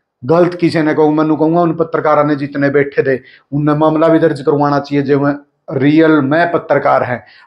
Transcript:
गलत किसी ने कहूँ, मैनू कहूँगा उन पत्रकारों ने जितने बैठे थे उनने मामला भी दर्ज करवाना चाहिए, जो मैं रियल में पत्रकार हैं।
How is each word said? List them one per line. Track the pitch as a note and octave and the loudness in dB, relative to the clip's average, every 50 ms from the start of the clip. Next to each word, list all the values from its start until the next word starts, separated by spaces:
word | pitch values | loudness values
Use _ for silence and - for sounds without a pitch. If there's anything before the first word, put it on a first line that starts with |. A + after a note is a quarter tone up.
| _ _ _ _ - | _ _ _ _ -4
गलत | B2 D#3+ F3 F3+ E3+ F3 | 0 2 2 2 0 0
किसी | - E3+ E3 - E3 | -2 -2 -2 0 0
ने | D#3 D#3 D3+ | 0 0 0
कहूँ, | C3+ D#3 D3+ D3+ | 2 2 2 2
मैनू | D#3 D#3 D#3 D#3 | 0 0 0 0
कहूँगा | C#3 D#3 D#3 E3 F3 | 0 0 0 0 0
उन | F3 E3+ D#3+ | 0 0 0
पत्रकारों | E3 E3 E3 - D3+ D3 D#3 D3+ D3 D3 | -2 -4 -4 -4 -4 0 0 2 2 2
ने | D3 D3+ | 0 -2
जितने | C#3 C#3+ C#3 C#3+ C#3+ C#3 C#3 | -4 -4 -8 -4 -2 -2 0
बैठे | C#3 D3 C#3+ C#3+ - - D3 C3+ C3+ A#2+ | 2 0 0 0 -2 -4 -2 -2 -2 -4
थे | - - - - _ _ C#3 | -6 -14 -20 -20 _ _ -6
उनने | C#3+ D3 D3 D3 | -2 0 0 0
मामला | D3 D#3 D#3 D#3 D#3 E3 E3 | 2 0 0 2 2 2 2
भी | D#3+ D#3+ | 2 2
दर्ज | D#3+ E3 D#3 C#3 | 2 0 0 -2
करवाना | C3+ D#3 D3 C#3 C#3+ C#3+ C#3 C#3+ | -2 -2 0 0 0 0 0 -2
चाहिए, | C#3 - C#3+ C#3+ C#3 | -4 -2 -4 -2 0
जो | C#3 C#3+ C#3 | 0 0 0
मैं | C#3 C#3+ C#3+ C#3+ - _ _ _ _ - | 2 -2 -2 -4 -8 _ _ _ _ -8
रियल | D#3 C3+ B2+ C#3+ D3+ D#3+ D#3+ D#3 | -6 0 0 2 4 4 4 4
में | D#3 D3+ C3+ C3 D3 D#3+ F3 F3 | 4 2 2 0 0 0 0 0
पत्रकार | E3 D#3 D#3 - D3+ C#3+ C3+ C#3 C3+ C3 A2+ | -2 -4 -2 0 -2 0 2 2 0 0 0
हैं। | A#2+ B2 A2+ - - - - - | -2 -6 -8 -8 -16 -20 -20 -6